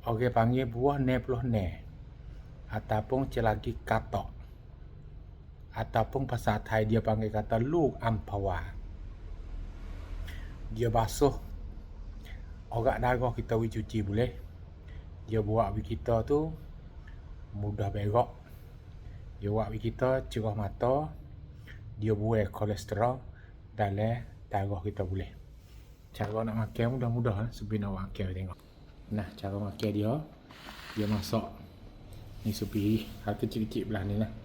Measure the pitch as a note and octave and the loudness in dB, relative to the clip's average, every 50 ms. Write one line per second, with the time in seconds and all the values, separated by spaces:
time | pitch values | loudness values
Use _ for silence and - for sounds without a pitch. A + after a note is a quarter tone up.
0 | - A#2 A#2 A2 B2 B2 A#2+ A#2 A2+ A#2 B2 C3 C3 A#2+ A2+ A#2 B2+ C#3+ C#3+ C#3+ | 0 0 2 4 4 4 6 6 6 8 6 4 2 0 0 4 4 4 6 6
1 | C3+ B2+ B2+ B2 A#2 - B2+ A#2 B2+ B2+ A#2 G#2+ F#2+ E2+ D#2+ - - - - - | 4 4 4 4 4 2 0 0 2 4 4 4 4 2 -2 -4 -12 -14 -14 -14
2 | - - - - - - - - - - - - - - - G#2+ - - A2 G#2+ | -16 -16 -16 -14 -14 -14 -14 -14 -14 -14 -14 -14 -10 -4 -4 -4 0 2 0 0
3 | G#2 - C3 C3 C3+ C3 - B2+ A2+ A2 G#2+ G#2 - - - - - - G#2 A2+ | 2 2 2 2 2 0 0 2 4 4 4 4 0 -4 -4 -4 0 2 2 2
4 | - - - G2+ - - - - - - - - - - - - - - - - | 2 2 -2 -2 -2 -2 -8 -10 -14 -14 -14 -16 -16 -16 -16 -16 -16 -16 -16 -16
5 | - - - - - - - - - - - - - - - A2+ A2+ - - A#2 | -16 -14 -14 -14 -14 -16 -16 -16 -16 -18 -16 -16 -16 -10 -4 -4 -4 2 4 2
6 | A2 - - C3+ C3+ - A#2+ A2+ - - G#2+ G#2+ - - A2+ A2 G#2+ A2 A2 A2+ | 2 4 2 -2 0 0 0 2 4 4 4 4 2 2 4 4 6 6 4 4
7 | G#2+ A2 A2 A2 A2 G#2+ G#2+ G#2+ G#2 - A#2 A2+ A#2+ C#3 D#3+ F3 D#3 B2+ - - | 6 4 2 4 2 2 0 0 2 2 4 4 4 4 4 6 4 4 2 2
8 | A#2 A#2 A2+ G#2 - - G#2 G2+ G2 G2 F2+ E2+ E2+ - - - - - - - | 2 2 2 2 0 -2 -2 0 2 2 0 0 -2 -4 -8 -8 -10 -10 -10 -10
9 | - - - - - - - - - - - - - - - - - - - - | -10 -10 -10 -10 -10 -10 -10 -10 -8 -8 -6 -6 -6 -8 -8 -10 -10 -8 -8 -8
10 | - - - - - - - - - - - - - - A2+ A2 A#2+ A#2 G#2+ A#2 | -8 -8 -6 -6 -6 -6 -6 -8 -8 -8 -8 -8 -8 -6 -2 2 2 4 6 6
11 | A2+ - - - C#3+ C#3 - - - - - - - - - - - - - - | 4 4 4 6 6 6 6 2 -6 -8 -8 -8 -8 -10 -10 -10 -10 -12 -12 -10
12 | - - - - - - - - - - - - - - A2+ A#2 A2+ C3+ B2+ A2+ | -10 -10 -10 -12 -12 -10 -10 -10 -10 -12 -12 -12 -10 -4 -2 2 4 4 4 4
13 | A#2 B2 B2+ A#2+ B2+ A#2+ A#2 - A2 - A#2 A2 A2+ A2 - A2+ G#2+ - - A2 | 4 4 4 4 4 2 0 0 0 2 2 4 4 2 0 -2 -4 0 0 0
14 | G2+ G2 G2+ G#2+ B2 A#2+ - - - - - - - - - - - - - - | 0 2 4 4 2 2 0 -6 -12 -12 -14 -14 -14 -14 -16 -16 -14 -12 -12 -12
15 | - - - - - - G#2+ A2 G#2 G2+ G#2+ A2+ A2 G2 G#2 G#2+ - - A#2 - | -12 -12 -14 -12 -6 0 2 2 4 4 4 4 4 4 2 -2 -2 -2 -4 -2
16 | - - A#2 A2+ A2 - C#3+ D3 D#3 D#3+ D#3+ - - - - - - - - - | 2 4 4 4 6 4 4 4 4 2 -2 -8 -10 -12 -12 -14 -14 -14 -14 -14
17 | - - - - - - - - - - - G2+ G#2 G#2 G#2 G#2 G2 G2 G2+ G#2 | -14 -12 -14 -12 -12 -12 -12 -12 -12 -8 -4 -2 -2 -2 0 0 0 0 0 0
18 | G2+ G#2 G2+ A#2+ B2 - - - - - - - - - - - - - - - | 0 4 4 4 4 4 -2 -16 -16 -16 -16 -16 -14 -16 -16 -16 -16 -14 -14 -14
19 | - - - - - - - - G#2+ G2+ G#2 A2 A2 G#2+ A2+ A2 - A2+ - - | -14 -12 -12 -12 -12 -12 -10 -4 -2 0 2 2 2 0 -2 -2 -2 -2 0 2
20 | B2+ B2+ C3 C3 B2+ - - A#2 G#2+ A2 G#2 A2+ G#2 G2 - - - A#2+ C3 C#3+ | 4 4 4 2 0 -2 -2 0 0 0 0 0 -2 -2 -2 2 4 4 4 4
21 | D#3 D#3 - - - - - - - - - - - - - - - - - - | 2 0 -6 -10 -12 -14 -14 -14 -14 -14 -14 -16 -14 -14 -14 -12 -12 -12 -6 -2
22 | G#2+ A2 A2 G2+ G#2+ A2 A#2 A2 G#2 F#2+ - - G#2+ G#2 G#2 G2+ - - G#2+ G2+ | 2 2 4 4 4 4 4 4 4 4 2 0 0 0 0 -2 -2 -4 0 2
23 | A2+ B2 B2+ C3 - - - - - - - - - - - - G#2+ G2+ G2 G2+ | 2 2 2 0 -6 -12 -14 -14 -16 -18 -18 -18 -18 -14 0 0 0 2 2 2
24 | G#2+ A2+ A#2 A#2 - - - - - - - G2+ G2 G2+ G2+ F#2+ E2+ G#2 G2 - | 2 2 2 0 -4 -10 -14 -16 -10 -2 0 0 2 2 -2 -2 -2 -4 -2 -2
25 | G2 F2+ F#2 F#2+ - - - - - - - - - - - - - - - - | -2 0 0 -2 -4 -6 -10 -16 -18 -18 -18 -20 -18 -18 -18 -18 -18 -18 -20 -20
26 | - - - - G#2+ G#2 G#2+ A2 A2+ A2+ G#2+ A2+ A2+ G#2 - - A#2 A#2+ C3 C3 | -20 -18 -4 -4 -4 0 0 0 0 0 0 0 -2 -2 2 2 2 2 4 2
27 | B2+ A#2 A#2 A#2+ A#2 A#2+ G2 F#2+ A2+ A#2+ - - G#2+ G2+ G#2+ G#2+ G#2 G2+ F#2+ F#2 | 2 2 2 4 4 4 2 2 0 -2 -4 -6 -4 0 0 0 0 0 -2 -2
28 | F#2+ F#2 - - G2+ F#2 F#2 F#2 F#2+ F2+ F2 - - - - - - - - - | -4 -6 -2 -2 -2 -2 0 -2 -4 -4 -6 -10 -14 -20 -20 -20 -20 -20 -20 -18
29 | - - A2 G#2+ G2 E2+ - - - G2 G2 G2+ G#2 G2+ F#2 - - G#2+ G2+ G#2 | -8 -2 -2 -2 -2 -2 -8 -6 -4 -2 -2 0 -2 -2 -2 0 0 2 2 4
30 | G#2 G#2+ B2 D#3 D#3 - - - - - - - - - - - - - - A2 | 4 4 2 2 0 -6 -12 -20 -20 -20 -18 -16 -16 -14 -14 -14 -14 -6 -2 0
31 | G#2 G2+ A2 G#2 - - - - - - - - - - - - - - - - | 2 2 2 2 2 2 0 0 0 -2 -10 -12 -14 -16 -16 -16 -16 -16 -16 -16
32 | - - - - - - - - - A2 G#2 - G#2+ G2 - G#2+ G2+ G#2 A2 A2 | -16 -14 -14 -14 -14 -14 -14 -4 -2 -2 0 0 -2 -2 0 2 4 4 4 4
33 | - - - - - G#2 G#2 - - A2 - A#2 A2 A2 - A2+ F#2+ G#2 A2 G2 | 2 -2 -12 -6 -4 -4 -2 0 -2 -2 0 0 -2 0 0 -2 -2 0 -2 -2
34 | F#2 G2+ G2+ G#2 A2 G#2+ - - - | 0 0 2 2 0 0 -2 -10 -12